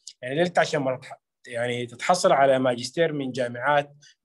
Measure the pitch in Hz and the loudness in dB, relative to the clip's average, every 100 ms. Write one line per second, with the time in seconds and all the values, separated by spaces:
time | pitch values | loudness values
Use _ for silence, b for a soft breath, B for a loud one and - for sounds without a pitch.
0 | B - 123 143 175 175 160 175 135 127 | B -14 -6 -2 0 2 2 0 -2 -4
1 | - - _ _ - 117 123 120 117 117 | -10 -20 _ _ -12 -6 -4 -4 -8 -8
2 | - 180 190 147 139 131 131 120 127 170 | 0 2 4 4 4 4 2 -2 -6 -2
3 | 165 147 131 123 120 120 131 147 143 - | -2 0 -6 -4 -6 -4 0 0 0 -12
4 | b b | b b